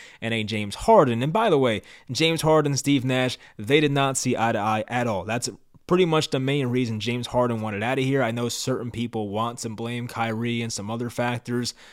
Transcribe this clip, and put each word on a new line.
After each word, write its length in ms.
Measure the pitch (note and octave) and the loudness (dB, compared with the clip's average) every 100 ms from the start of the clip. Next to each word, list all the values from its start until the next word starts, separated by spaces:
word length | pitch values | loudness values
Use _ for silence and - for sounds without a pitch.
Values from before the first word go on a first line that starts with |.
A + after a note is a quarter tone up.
| - - | -20 -10
and 140 | A2+ | -4
a 100 | A2+ | -2
James 320 | G#2+ A2 G#2 - | -2 -4 -4 -2
Harden. 480 | - A3 C#3 A#2 | 4 6 6 4
And 80 | C#3 | 0
by 180 | G3 A3 | 2 2
the 80 | D3+ | 4
way, 240 | B2+ G#2 - - - | 2 0 -6 -16 -8
James 300 | A#2+ D#3+ E3 | 0 2 2
Harden, 340 | D#3 D#3 C#3+ C3+ | 4 4 4 0
Steve 300 | D3 C#3+ B2+ | 2 2 2
Nash, 320 | C3 B2+ - - - | 0 0 -4 -14 -10
they 220 | G#2+ D3 | 2 4
did 140 | D3 | 4
not 240 | C#3+ C3+ C3+ | 2 0 0
see 180 | C3 A2+ | 0 0
eye 140 | A2+ | 2
to 80 | A2+ | 2
eye 240 | G#2+ G#2+ G#2+ | 0 0 -2
at 180 | B2 A#2+ | -2 -2
all. 160 | G2 | -2
That's 260 | F2+ A#2 A#2+ G2+ _ - - | -4 -4 -6 -10 _ -12 0
pretty 180 | F3+ F3+ | 2 4
much 240 | D#3 D3 | 2 2
the 100 | C#3 | 0
main 280 | C3 D3 B2+ | 0 0 0
reason 340 | B2 A#2+ A2 | 0 0 -2
James 260 | G#2+ A#2+ A#2+ | -2 -4 -2
Harden 320 | B2 B2 A#2 | 0 0 0
wanted 240 | G#2+ G2+ | -4 -4
out 160 | A#2 C3+ | -2 0
of 60 | C3 | 0
here. 180 | C3+ | 2
I 80 | A#2 | 0
know 160 | A#2 A#2+ | 0 -4
certain 440 | - - A#2+ A#2+ | -4 -4 -4 -4
people 360 | A#2 A#2 A2+ G#2 | -6 -4 -4 -4
want 300 | G#2 A#2 A#2 | -2 -4 -4
to 100 | A#2+ | -10
blame 380 | A2 A#2 A#2+ A#2+ | -8 -6 -6 -6
Kyrie 540 | - A2+ A2 A#2+ A#2 | -4 -4 -2 -2 -2
and 100 | A#2 | -4
some 180 | G#2+ G2+ | -6 -6
other 200 | A#2 A#2+ | -6 -6
factors. 640 | - A#2+ A#2+ - B2 A#2 - - | -2 -2 -2 -4 -4 -4 -8 -16